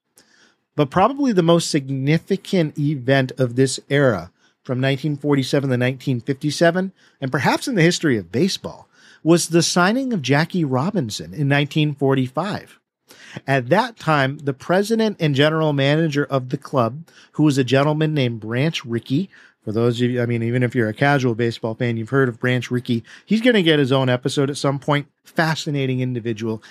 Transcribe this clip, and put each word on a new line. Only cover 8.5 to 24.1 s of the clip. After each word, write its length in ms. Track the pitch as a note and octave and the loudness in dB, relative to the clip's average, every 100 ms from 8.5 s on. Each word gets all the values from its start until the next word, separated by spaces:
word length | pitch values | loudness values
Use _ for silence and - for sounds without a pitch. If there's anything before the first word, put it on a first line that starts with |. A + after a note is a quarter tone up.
| - E2+ - - _ - - | -4 -12 -16 -20 _ -20 -4
was 260 | D#3 E3+ - | 2 2 2
the 140 | E3 | 0
signing 520 | D#3 F3+ F3+ B3 C4 | 2 2 2 0 -2
of 80 | G3+ | -2
Jackie 420 | B2+ C#3+ E3 F3+ | 0 0 0 -2
Robinson 680 | C#3+ B2+ F3 G3 A#2 - D#2+ | 0 -2 -2 -2 -4 -8 -10
in 120 | A2+ C#3 | -4 0
nineteen 480 | C#3+ D3 D#3 D3+ | 2 0 0 -2
forty-five. 840 | C#3+ C3+ C3+ B2+ D3+ G3 D3 - - _ _ _ - - - - | 0 0 0 -2 -4 -6 -8 -12 -20 _ _ _ -20 -20 -10 -2
At 220 | C#3 A#2+ | -2 2
that 300 | F#3+ B3 - | 2 0 -4
time, 400 | D#3+ D3 C3 D3 | 0 2 2 -2
the 160 | C#3 | -8
president 640 | C3 - F#3 G#3 A3+ A3 - | -6 0 0 0 0 0 0
and 140 | D#3 | 0
general 400 | C3+ D3+ D#3+ D#3 | 4 4 4 0
manager 500 | C#3+ C3+ D#3 E3 C#3 | 2 2 2 2 0
of 240 | C#3+ C3+ B2+ | -2 -2 -4
the 80 | D3+ | -8
club, 500 | - C#3 A2+ D3 - - - | -2 0 0 -2 -16 -20 -8
who 100 | - | 0
was 160 | D3+ C#3 | 2 2
a 60 | |
gentleman 500 | A#2+ C3+ D3 D3+ D#3 | 2 2 2 0 0
named 260 | D3+ A#2+ A#2 | 0 0 -2
Branch 420 | A2 A#2+ D#3+ - | -6 -2 -2 -4
Rickey, 440 | A#2 A#2 - C#3 G3 - - _ | -6 -6 -2 -4 -4 -10 -20 _
for 100 | A2 | -6
those 280 | G#2+ A#2+ A#2 | 0 0 2
of 100 | B2 | 0
you, 100 | B2 | 0
I 60 | A#2+ | -2
mean, 160 | A#2 | -2
even 200 | A#2 B2+ | -2 0
if 120 | B2 | 0
you're 140 | B2 A2 | 0 -2
a 60 | |
casual 400 | - C#3+ C#3+ B2 | 2 2 2 0
baseball 400 | A2 A#2 - A#2 | 0 -2 -2 -6
fan, 220 | A2+ A#2+ A2+ | -4 -4 -4
you've 120 | A2 | -2
heard 200 | C3+ B2+ | 0 0
of 120 | A2 | 0
Branch 300 | B2 B2 A#2+ | -2 -2 -2
Rickey. 340 | B2 B2 A#2 - - | -4 -2 -4 -6 -12
He's 160 | - A3 | -2 0
gonna 220 | B3+ A3 | 2 4
get 160 | E3 D3+ | 4 4
his 140 | B2+ | 4
own 160 | C3+ | 2
episode 420 | B2+ | 2